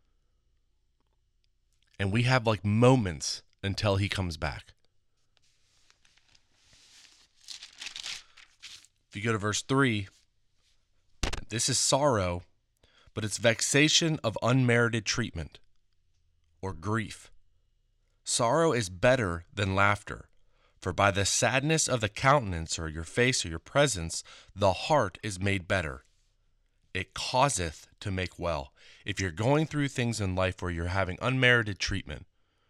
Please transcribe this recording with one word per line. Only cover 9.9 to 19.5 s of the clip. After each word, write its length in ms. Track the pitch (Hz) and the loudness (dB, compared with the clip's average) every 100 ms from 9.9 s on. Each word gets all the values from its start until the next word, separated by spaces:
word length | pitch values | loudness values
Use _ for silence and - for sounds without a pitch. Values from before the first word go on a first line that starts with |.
| 107 98 - _ _ _ _ _ _ _ _ _ _ - - - | 0 -4 -12 _ _ _ _ _ _ _ _ _ _ -6 -6 -6
this 200 | 113 - | -4 -2
is 100 | 120 | 0
sorrow, 640 | - 135 147 110 92 87 - _ _ _ _ _ _ | 2 2 4 2 2 -2 -8 _ _ _ _ _ _
but 100 | - | -8
it's 140 | 107 - | -6 0
vexation 840 | 120 113 - 143 151 - 165 156 | 2 2 2 4 6 4 2 0
of 140 | 113 - | -4 -2
unmerited 640 | 113 131 127 120 117 113 104 | 2 4 4 4 2 0 -2
treatment 540 | - 113 85 71 - - _ _ _ _ _ _ _ _ _ | -4 -4 -6 -10 -14 -20 _ _ _ _ _ _ _ _ _
or 120 | 95 | -10
grief. 580 | 80 90 110 101 - - - - _ _ _ _ _ _ _ - | -8 -4 -2 -4 -10 -20 -20 -20 _ _ _ _ _ _ _ -6
Sorrow 480 | - 120 147 165 | -2 0 2 2
is 160 | 123 92 | 2 -2
better 560 | 90 127 131 101 85 - | 0 2 4 0 -4 -8